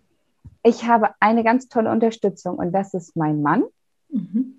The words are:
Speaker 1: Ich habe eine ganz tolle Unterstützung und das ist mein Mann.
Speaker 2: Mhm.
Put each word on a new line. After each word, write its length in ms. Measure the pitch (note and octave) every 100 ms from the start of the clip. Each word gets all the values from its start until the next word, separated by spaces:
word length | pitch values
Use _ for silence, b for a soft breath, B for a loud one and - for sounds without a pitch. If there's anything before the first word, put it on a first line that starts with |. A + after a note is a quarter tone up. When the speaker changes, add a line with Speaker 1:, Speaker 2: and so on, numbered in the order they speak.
| _ _ _ _ - _
Speaker 1:
Ich 220 | A#3 A3+
habe 260 | A#3 A#3 G#3+ -
eine 240 | G#3 A#3
ganz 240 | A3 B3 -
tolle 220 | B3 A3
Unterstützung 680 | A3+ A3+ A3+ G3+ - F3+ F3+
und 160 | F3
das 220 | F#3+ G3
ist 200 | F#3 -
mein 280 | E3 D#3 D3+
Mann. 220 | D3 F#3 A4 - _ _ _
Speaker 2:
Mhm. 460 | C#4 E3+ G#3+ C4